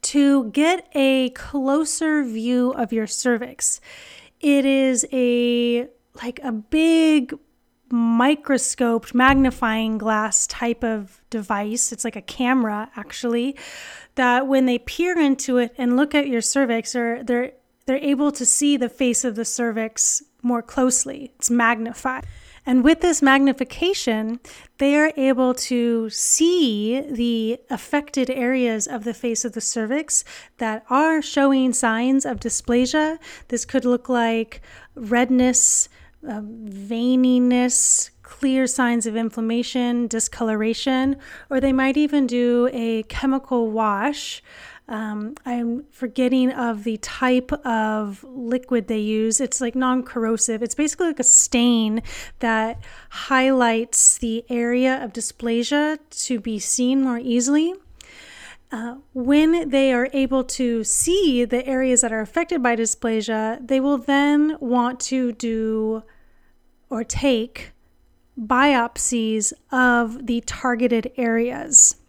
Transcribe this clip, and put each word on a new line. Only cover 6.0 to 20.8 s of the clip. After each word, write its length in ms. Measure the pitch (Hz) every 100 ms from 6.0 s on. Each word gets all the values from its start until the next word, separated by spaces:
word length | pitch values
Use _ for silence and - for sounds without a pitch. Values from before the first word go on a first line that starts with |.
| _ -
like, 160 | 240 247
a 80 | 285
big 840 | 220 214 311 320 330 320 302 254 302 _ _ _ _ _
microscope, 1200 | 240 233 233 254 302 - 262 - - 240 226 -
magnifying 840 | 240 254 269 262 247 233 220 220 220
glass 480 | 214 214 214 - -
type 380 | - 240 233
of 360 | 233 220 196 _ _
device. 600 | 226 196 202 208 226 -
It's 140 | 226
like 120 | 233 214
a 60 |
camera, 680 | - - 247 262 226 208 220
actually, 600 | - - - 240 233 254 277 - - - - -
that 320 | - 247 247 269
when 200 | 269 254
they 120 | 240
peer 400 | - - 349 339
into 400 | 285 269 - 247
it 160 | 240 240
and 200 | 247 247
look 180 | 294
at 140 | 294 277
your 120 | 233
cervix, 540 | - 277 262 226 220
or 300 | 247 233 233
they're, 280 | 240 240 254 - _ _ -
they're 100 | 269
able 340 | 285 269 294
to 140 | 285 247
see 300 | - 294 285
the 120 | 240
face 360 | - 254 226
of 100 | 254
the 100 | 214
cervix 800 | 226 - 233 220 220 - - - - _
more 200 | 240 240
closely. 680 | 233 -